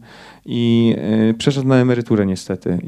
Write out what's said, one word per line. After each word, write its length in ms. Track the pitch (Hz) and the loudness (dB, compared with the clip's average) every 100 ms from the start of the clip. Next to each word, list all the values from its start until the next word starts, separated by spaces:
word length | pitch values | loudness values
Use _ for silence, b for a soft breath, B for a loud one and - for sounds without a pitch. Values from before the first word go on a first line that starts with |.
| B B B B - | B B B B -8
i, 480 | 120 117 117 117 110 87 110 110 | -2 0 2 2 0 -2 0 0
e, 40 | |
przeszedł 340 | 113 143 139 131 | 0 -2 0 2
na 80 | 127 | 2
emeryturę 500 | 127 120 117 110 98 | 2 0 0 0 0
niestety 520 | 92 - 92 - 90 | -2 -6 -6 -4 -4